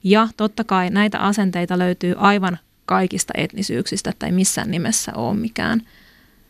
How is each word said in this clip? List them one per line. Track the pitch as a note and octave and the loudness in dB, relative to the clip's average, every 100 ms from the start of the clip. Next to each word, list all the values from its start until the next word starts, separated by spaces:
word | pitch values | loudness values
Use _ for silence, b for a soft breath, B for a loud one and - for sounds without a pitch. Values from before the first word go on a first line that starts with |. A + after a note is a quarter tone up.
Ja | F#3 G#3+ A3+ - | 2 4 4 0
totta | G#3+ G#3+ | -2 -2
kai | A3 F#3+ F3+ | 0 0 2
näitä | F#3+ G#3+ - | 2 2 2
asenteita | G3 G#3 F#3+ F3 F3 F3+ | 0 2 2 0 0 0
löytyy | F3+ F3+ F3 F3+ | 0 0 -2 2
aivan | G3+ G3+ F#3 F3 _ _ - | 2 4 0 -4 _ _ -2
kaikista | F#3+ F#3 F3+ - - | 0 0 -2 -4 -4
etnisyyksistä, | E3+ - F#3+ A2+ - F#3+ - | -4 -4 -4 -4 -4 -4 -4
että | - E3 | -6 -2
ei | |
missään | F3+ F#3 - A3 | 0 2 0 -2
nimessä | E3+ E3+ A3 - - | -2 -2 -2 -4 -4
ole | A#2+ G#3+ | -2 -2
mikään | A3+ - - A3+ - b b b b b b | -4 -4 -2 -2 -4 b b b b b b